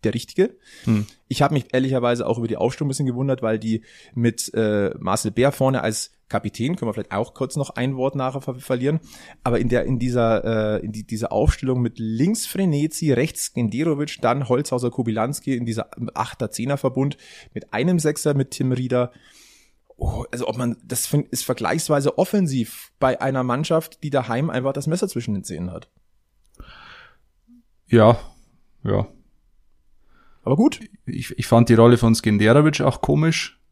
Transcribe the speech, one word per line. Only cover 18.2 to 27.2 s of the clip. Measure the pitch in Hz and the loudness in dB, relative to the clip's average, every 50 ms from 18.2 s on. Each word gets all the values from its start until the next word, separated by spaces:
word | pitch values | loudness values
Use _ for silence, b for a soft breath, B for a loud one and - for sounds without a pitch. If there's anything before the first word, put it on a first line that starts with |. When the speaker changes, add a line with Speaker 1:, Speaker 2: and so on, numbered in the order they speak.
| - 151 143 | -2 0 0
Speaker 1:
mit | 139 131 - | 0 -2 -2
Tim | - - 135 131 | -4 -4 -2 0
Rieder. | 127 123 127 120 127 123 123 120 b b b b b b b b b b b b b b _ _ - | 0 -2 -2 0 0 0 0 0 b b b b b b b b b b b b b b _ _ -10
Oh, | - - - - - - - | -4 -4 -2 -2 -4 -8 -8
also | - 117 127 - | -6 -6 -4 -4
ob | - | -2
man, | 117 127 120 117 - - | -2 -2 -2 -4 -6 -8
das | - 123 120 - | -8 -6 -6 -4
find, | - - 147 143 - | 0 0 0 0 0
ist | - - - | -6 -8 -4
vergleichsweise | - 127 - - 80 107 165 - - 151 143 139 147 - | -4 -4 -2 0 0 0 -2 0 0 0 2 2 0 2
offensiv | - 185 - - 208 185 156 135 127 110 - - - - - _ _ | 2 0 2 2 0 2 2 0 -2 -2 -4 -6 -18 -20 -20 _ _
bei | - 131 123 - | 0 0 0 0
einer | - 135 131 131 127 | -2 -2 -2 -2 0
Mannschaft, | 123 120 135 156 - 165 160 160 - - _ - | 0 0 -2 0 0 0 0 0 -4 -16 _ -10
die | 151 | -2
daheim | 139 135 120 110 113 123 147 165 | -2 -2 -2 0 -2 -2 -2 -2
einfach | - 127 127 135 131 | -2 -2 -2 -2 -4
das | 139 - | -4 -2
Messer | 151 165 185 196 | -2 -2 -2 -2
zwischen | 190 - 120 117 - 104 | -4 -4 -6 -4 -4 -4
den | 98 92 | -4 -4
Zähnen | - 92 78 87 90 | -8 -8 -8 -8 -8
hat. | 87 82 - _ _ _ _ _ _ _ _ _ _ _ _ _ _ b b b b b b b b b b b b b | -10 -12 -16 _ _ _ _ _ _ _ _ _ _ _ _ _ _ b b b b b b b b b b b b b